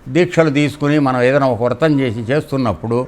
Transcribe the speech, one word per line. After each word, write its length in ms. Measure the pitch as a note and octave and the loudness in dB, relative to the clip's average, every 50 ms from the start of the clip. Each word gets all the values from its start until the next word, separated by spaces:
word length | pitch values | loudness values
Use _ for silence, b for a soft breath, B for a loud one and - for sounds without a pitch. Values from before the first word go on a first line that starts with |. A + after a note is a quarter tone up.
| - C3 | -10 -2
దీక్షలు 420 | C3 E3 F3+ F3 - E3 E3 D#3 | 0 0 0 2 2 2 2 2
తీసుకుని 480 | C3+ D3 D3 C#3+ D3 - D3 C#3+ D3 D3+ | 2 0 0 0 -2 -2 -2 0 0 2
మనం 240 | C#3+ C3 B2+ B2 | 2 0 2 2
ఏదైనా 240 | B2 B2+ C#3 D3 C#3 | 2 2 2 2 2
ఒక 160 | C3 A#2+ G2+ | 0 0 0
వ్రతం 380 | A#2+ A#2+ A#2+ A#2 E3 D#3+ D3 C#3 | -2 -2 -2 0 0 0 2 0
చేసి 200 | C3+ B2 G#2 A#2+ | 0 -2 -4 -4
చేస్తున్నప్పుడు 840 | A2+ G#2+ C3+ D#3 D3+ - C#3 C3+ B2+ A2+ F#2 - - A#2 A#2+ B2 C3 | -4 -2 -2 -2 -2 -4 -4 -2 -2 -2 -4 -4 -4 -4 -2 -2 -4